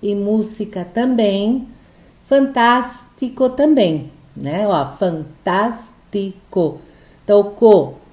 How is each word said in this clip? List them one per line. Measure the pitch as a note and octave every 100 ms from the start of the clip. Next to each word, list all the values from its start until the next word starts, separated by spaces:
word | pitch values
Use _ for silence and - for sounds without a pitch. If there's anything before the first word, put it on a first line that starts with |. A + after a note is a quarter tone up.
e | G#3 G3+
música | G3+ A3 G#3+ - G#3 - F3
também, | - B3 B3 A3 G3 G3+ C4 A#3+ - _ _ - _
fantástico | _ C#4 C4+ C4+ A#3 A#3+ B3+ - - _ B3+ - B3+
também, | B3+ D4 D4+ G3 D#3 - - - -
né? | C#3 D#3+ G#3
Ó, | F3+ C3+ -
fantástico. | F#3 E3 D#3 - - F#3 A3 A#3 - - _ G#3 G3 F#3+ _ - E3 - - - - _
Então, | - G#3
o | G3+
co | G3+ A#3 G3+ C3 - -